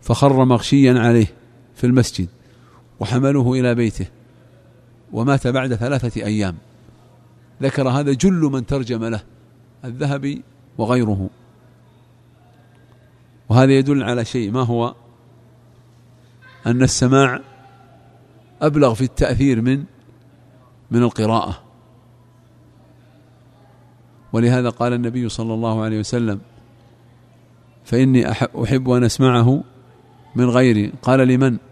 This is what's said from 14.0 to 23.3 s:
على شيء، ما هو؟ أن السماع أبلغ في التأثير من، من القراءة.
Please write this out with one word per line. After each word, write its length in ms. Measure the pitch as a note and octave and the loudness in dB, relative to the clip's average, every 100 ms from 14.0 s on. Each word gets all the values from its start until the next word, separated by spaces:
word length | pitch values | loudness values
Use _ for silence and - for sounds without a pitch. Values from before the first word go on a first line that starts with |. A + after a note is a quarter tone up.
على 220 | A2+ B2 | -2 -4
شيء، 260 | A2+ B2+ G#2 | -4 -4 -4
ما 100 | A#2+ | -4
هو؟ 340 | A#2+ A#2 A#2 - - _ _ _ _ _ _ _ _ _ _ _ _ _ - - - | -2 -2 -4 -8 -20 _ _ _ _ _ _ _ _ _ _ _ _ _ -20 -12 -4
أن 160 | A#2+ | 0
السماع 580 | B2+ - B2+ C3+ C3+ B2 - - - - - - - _ _ - _ _ | 2 2 2 4 2 0 -12 -20 -20 -20 -20 -20 -20 _ _ -20 _ _
أبلغ 320 | D3+ D3 C#3 | -2 4 2
في 100 | A2 | 2
التأثير 560 | C3 - - B2 C#3 A#2 | -4 -2 -2 2 0 2
من، 240 | A#2+ C#3 C#3+ - _ - _ _ _ _ _ _ _ | 0 -2 -6 -18 _ -20 _ _ _ _ _ _ _
من 120 | A#2 | 0
القراءة. 600 | A#2+ - G#2+ A2+ - - - _ _ _ _ _ _ _ _ _ _ _ _ _ _ _ _ | 0 0 -2 0 -2 -10 -16 _ _ _ _ _ _ _ _ _ _ _ _ _ _ _ _